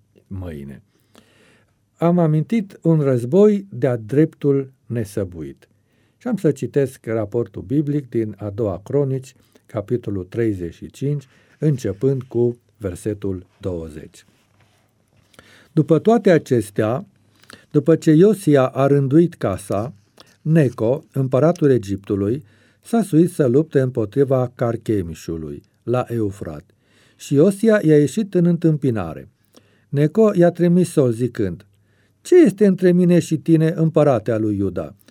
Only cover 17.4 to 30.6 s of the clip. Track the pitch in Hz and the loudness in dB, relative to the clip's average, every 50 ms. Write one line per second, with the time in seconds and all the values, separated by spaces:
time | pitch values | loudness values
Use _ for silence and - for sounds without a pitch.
17.4 | _ _ - - _ _ - 147 127 165 160 160 - 165 151 156 185 214 214 202 | _ _ -20 -20 _ _ -2 -2 2 2 2 2 4 4 4 6 6 4 4 2
18.4 | - 156 147 135 127 - - 127 139 139 143 143 139 131 131 160 175 165 - - | 0 2 4 4 2 2 0 0 0 2 2 2 2 2 4 4 2 2 0 -4
19.4 | - 110 95 92 - - 110 98 110 143 - _ _ _ _ _ - _ _ _ | -4 -4 -4 -4 -6 -6 -6 -6 -6 -6 -10 _ _ _ _ _ -20 _ _ _
20.4 | - 151 160 165 147 120 - - 110 113 135 156 - _ - 135 135 127 135 127 | -4 0 2 2 2 2 0 -2 -2 -2 -2 -2 -6 _ -6 -4 -4 0 0 2
21.4 | 139 160 175 - 160 143 131 117 98 98 98 98 - - 107 98 101 101 120 151 | 2 2 2 2 2 2 2 2 0 -4 -8 -8 -6 -6 -4 -2 -2 -2 -4 -6
22.4 | - _ _ _ _ _ _ _ _ - - 233 196 - - 151 175 175 - - | -8 _ _ _ _ _ _ _ _ -4 -2 -2 -2 2 2 2 2 2 2 0
23.4 | 151 123 117 143 165 - - 143 131 127 127 120 110 104 - 139 143 123 135 127 | 0 2 2 2 0 2 0 0 0 0 -2 -4 -4 -4 0 0 0 2 2 0
24.4 | 127 123 _ - 127 117 117 107 - - 110 101 87 82 80 - - - 82 82 | 0 -2 _ -4 -4 -4 -4 -4 -4 -4 -4 -2 -2 -6 -10 -14 -10 -10 -10 -8
25.4 | 78 73 73 - _ _ _ _ - 113 120 127 123 - 120 117 110 101 98 - | -8 -12 -12 -14 _ _ _ _ -6 -4 -4 -2 -2 -4 -6 -6 -6 -6 -6 -10
26.4 | - - 76 73 - _ _ _ _ _ _ _ _ _ _ _ - - 147 139 | -12 -14 -14 -14 -16 _ _ _ _ _ _ _ _ _ _ _ -10 -2 2 4
27.4 | 156 202 196 196 - 220 214 208 165 156 156 147 147 147 - 220 226 202 - 180 | 4 4 2 2 2 2 2 2 4 4 4 4 4 2 0 -4 -6 -2 0 0
28.4 | 170 175 175 160 - 160 156 139 135 131 117 107 90 82 73 69 67 - _ _ | 2 2 0 2 0 0 0 0 -2 -2 -2 -2 -4 -8 -8 -12 -16 -20 _ _
29.4 | _ _ _ _ _ _ _ _ _ - - 139 151 151 - 220 220 214 202 175 | _ _ _ _ _ _ _ _ _ -8 -2 0 0 0 2 2 2 2 4 4
30.4 | 170 175 170 165 | 2 2 4 2